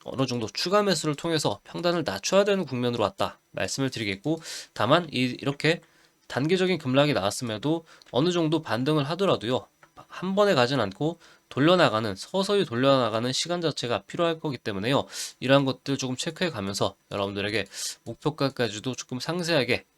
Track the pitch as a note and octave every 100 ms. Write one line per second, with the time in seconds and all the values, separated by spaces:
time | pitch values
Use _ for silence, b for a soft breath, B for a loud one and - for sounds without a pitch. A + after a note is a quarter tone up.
0 | - A#2+ B2+ A#2+ G#2+ - F3 G#3 G3+ D#3+
1 | D#3 C#3+ E3+ D#3 C#3 G2+ - E3+ E3+ F3
2 | A#2+ F#2+ - F#3+ G#3 G3 D3 B2 B2 A#2
3 | G2 - F#2 - _ - F#2+ - C3+ A2
4 | G#2 G2 D3 D#3+ B B B - A2 E3
5 | D#3+ B2 B2+ - C3+ - D3 F3 b b
6 | b b - A#2+ D3+ F3+ F#3 F3+ B2+ C3+
7 | D3 A2 G2 - A#2+ G#2+ C3+ E3 - B
8 | B A#2+ E3+ F3 D#3 D#3+ - - C3 D#3
9 | C#3 E3+ F#3+ A2+ A2+ B2+ - _ _ -
10 | - - F3+ G3 G3+ D3 A#2+ C#3 G2+ -
11 | D3+ F3 B B - B2 D3+ F3+ C#3 G#2+
12 | A2+ F#2+ - F#3+ G3 G3+ C#3+ A#2 C3+ C3+
13 | A2+ A2 B2 B2+ D#3+ F3 D#3+ - B2 G#2
14 | - - E3+ D#3+ D#3 A#2+ A2+ G2 A#2 C3+
15 | - B B B B2 C#3 C3+ B2+ - C3
16 | C3 - F3 D#3+ F3+ A2 G2 G2 G2+ -
17 | - G2+ G2+ G2+ G2+ G#2+ - B B B
18 | A#2 A#2 D3+ D3 C3+ B2+ A2+ G#2 B2+ A#2+
19 | - B2+ - F3+ E3 D#3 A#2+ G#2 -